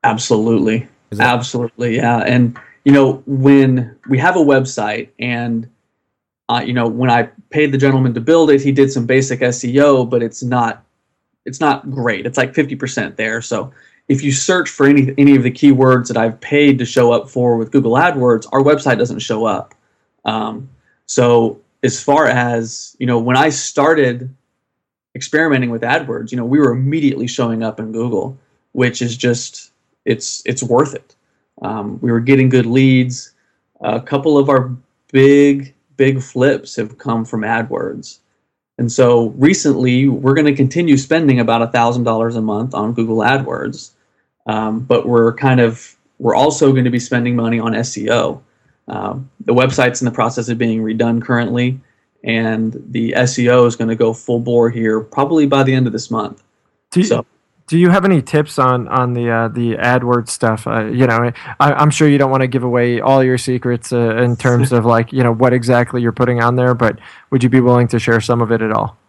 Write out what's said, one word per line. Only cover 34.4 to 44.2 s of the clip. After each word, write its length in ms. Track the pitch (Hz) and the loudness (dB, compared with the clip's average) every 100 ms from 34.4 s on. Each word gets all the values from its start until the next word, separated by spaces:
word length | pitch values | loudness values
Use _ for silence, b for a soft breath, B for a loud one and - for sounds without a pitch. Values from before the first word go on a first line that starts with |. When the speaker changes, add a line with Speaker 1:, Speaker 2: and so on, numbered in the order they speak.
| 139 | 4
Speaker 1:
our 240 | 135 127 123 _ _ _ | 2 0 -10 _ _ _
big, 600 | 135 135 143 143 139 139 _ _ _ | 4 6 6 4 2 -4 _ _ _
big 240 | 135 135 | 0 0
flips 560 | 127 127 135 - - - | -6 0 0 0 -6 -10
have 220 | 107 117 | -10 -8
come 260 | 139 117 | -6 -6
from 160 | 113 113 | -4 -6
AdWords. 760 | 107 113 113 95 - - - - _ _ _ _ _ - | -4 -4 -4 -6 -8 -10 -16 -20 _ _ _ _ _ -6
And 140 | 120 | -6
so 380 | 113 123 120 113 113 | 2 4 4 0 2
recently, 680 | 139 190 156 139 127 123 139 | 2 2 0 0 0 2 0
we're 260 | 135 135 | 0 0
gonna 200 | 139 151 | 2 2
continue 420 | 139 131 165 175 135 | 2 0 0 2 2
spending 420 | - 160 156 127 | 2 0 2 2
about 220 | 117 117 | 2 0
a 60 | 117 | 0
thousand 340 | 123 117 120 | 0 0 0
dollars 300 | 117 113 113 117 | -2 0 -2 -4
a 60 | |
month 320 | 110 104 127 | -4 -4 -4
on 180 | 131 107 | -4 -4
Google 260 | 117 113 113 | -2 -2 0
AdWords, 720 | 113 135 - - - - - _ _ _ | 0 -2 -4 -8 -8 -12 -18 _ _ _